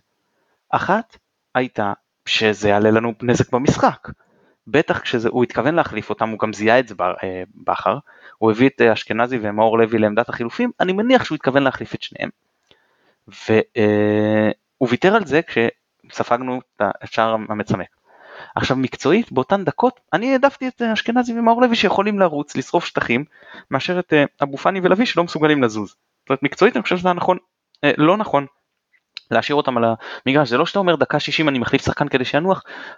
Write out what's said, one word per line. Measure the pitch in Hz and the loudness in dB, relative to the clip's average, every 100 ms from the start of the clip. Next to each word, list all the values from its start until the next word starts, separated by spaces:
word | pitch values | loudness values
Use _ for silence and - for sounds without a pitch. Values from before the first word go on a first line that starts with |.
| _ _ _ _ _ _ _ | _ _ _ _ _ _ _
אחת | - - 202 - _ _ _ _ | -4 0 -2 -2 _ _ _ _
הייתה | 127 127 - 101 - _ _ - | -4 -4 -4 -4 -6 _ _ -6
שזה | - 110 98 104 | 0 0 2 2
יעלה | 101 107 | 4 4
לנו | 110 117 113 | 4 0 -4
נזק | 123 120 - | 0 0 0
במשחק. | 123 139 - 254 139 - - _ _ _ _ - | 0 0 2 0 0 -10 -18 _ _ _ _ -2
בטח | 107 - 175 | 0 0 -4
כשזה, | - 123 113 | -4 -2 0
הוא | 123 | 0
התכוון | 120 - 117 | 0 0 0
להחליף | 170 147 107 - | 0 -2 -4 -8
אותם, | 110 110 | -4 -4
הוא | 107 | -2
גם | 110 | -6
זיהה | 101 107 120 | -2 2 2
את | 127 | 2
זה | |
ב-, | 95 | -4
אה, | 90 90 95 92 90 | -4 -4 -6 -8 -12
בכר, | 85 87 90 - 120 - _ - - | -10 -6 -2 -2 -2 -6 _ -20 -2
הוא | 110 | 0
הביא | 107 131 | 4 2
את, | - | 4
אה, | 120 | 2
אשכנזי | 107 - 110 123 127 | 2 -2 -2 -2 -2
ומאור | 107 104 110 113 | -4 0 2 4
לוי | 113 113 | 2 2
לעמדת | 107 107 120 | 2 0 -2
החילופים, | - 117 - 247 - | -6 -6 -4 -4 -4
אני | 185 | -6
מניח | 190 233 254 | -2 2 2
שהוא | - 151 | 0 -2
התכוון | - 131 | 0 0
להחליף | 135 - 117 | 0 -2 -8
את | - | -10
שניהם. | - - - - _ _ _ _ _ _ _ _ - | -12 -10 -10 -12 _ _ _ _ _ _ _ _ -20
ו-, | - - 110 - - | -12 0 0 2 0
אה, | 104 104 104 107 107 107 107 - _ _ | 2 2 2 2 2 2 0 -2 _ _
הוא | 123 | -2
ויתר | 120 185 | 2 2
על | 220 170 | 2 2
זה | 139 | 0
כשספגנו | - - 113 - _ _ _ - - 123 127 127 - - | 0 0 0 -2 _ _ _ -8 -2 -2 -2 -8 -10 -4
את | |
ה-, | 101 - | -4 -4
את | 113 | -6
שער | - 113 110 104 | -2 0 0 -4
המצמק. | 107 104 98 87 _ _ _ - - - | -8 -4 -4 -4 _ _ _ -20 -20 -10
עכשיו, | - - 131 | -6 -2 -2
מקצועית, | 127 - 131 196 233 | -2 -2 2 2 2
באותן | 127 127 202 | -2 0 0
דקות, | 170 - 247 - _ | 0 0 0 -2 _
אני | 165 240 | -2 0
העדפתי | 269 277 - 254 | 2 2 0 -8
את, | - | -4
אה, | 233 | -2
אשכנזי | 220 - 240 247 233 | -2 0 0 -2 0
ומאור | 233 233 | 2 4
לוי | 254 226 | 2 2
שיכולים | 196 - 202 208 | 2 2 0 2
לרוץ, | 185 147 147 - | 0 0 -4 -6
לשרוף | - 175 | -2 -2
שטחים, | - - - 120 151 _ - - - | -2 -4 -2 -2 -2 _ -20 -20 -6
מאשר | 139 - 180 | -4 -2 -4
את, | 175 | 2
אה, | 151 147 - | 2 2 0
אבו | 139 139 | -6 -2
פאני | - 190 | -2 0
ולוי | 175 190 240 | 2 2 2
שלא | - | 0
מסוגלים | 175 165 151 147 | -2 0 2 4
לזוז. | 123 107 98 | 2 0 -6
זאת | - _ _ - | -10 _ _ -6
אומרת, | 139 | -2
מקצועית, | 143 - 254 247 | -2 2 2 2
אני | |
חושב | 202 180 | -2 0
שזה | 180 | 0
היה | |
נכון, | 175 - 185 - _ _ _ | 0 0 -2 -6 _ _ _
אה, | 147 - | 0 4
לא | 151 202 | 4 2
נכון | 208 143 135 _ _ _ _ _ _ - - | 0 -2 -2 _ _ _ _ _ _ -20 -2
להשאיר | 117 - 147 | -2 0 0
אותם | 147 120 | 0 0
על | 113 113 - - - | 0 0 -8 -8 0
המגרש. | 139 131 | 2 2
זה | 123 | 2
לא | 165 | 0
שאתה | 202 | 0
אומר, | 185 156 | 0 0
"דקה | 131 151 | 0 -2
שישים | - 147 156 | -2 0 0
אני | 135 | 0
מחליף | 113 135 | 0 0
שחקן | - - 147 | -2 -4 -2
כדי | 135 | -2
שינוח, | 123 147 180 180 - - - | 0 0 0 -2 -4 -18 -18